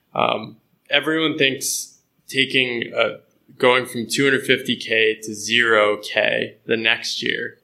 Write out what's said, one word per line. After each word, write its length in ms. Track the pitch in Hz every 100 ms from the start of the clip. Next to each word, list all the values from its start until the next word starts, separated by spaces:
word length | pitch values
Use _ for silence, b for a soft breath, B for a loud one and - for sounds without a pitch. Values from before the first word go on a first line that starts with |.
| _ -
Um, 420 | 117 117 107 110 _ _ _
everyone 480 | 143 147 160 160 143
thinks 600 | 135 131 - - - _ _ _ _
taking 640 | 135 135 135 127 120 - 117
a, 220 | 113 - _ _ _ -
going 280 | 127 127 120
from 220 | 123 113
two 140 | -
hundred 220 | 139 131 -
fifty 300 | 127 - 117
K 380 | - 110 110 110
to 100 | 110 104
zero 640 | 107 117 117 110 104 104
K 600 | - 110 110 117 117 - -
the 120 | 113
next 440 | 113 117 - -
year 380 | 120 - 117 -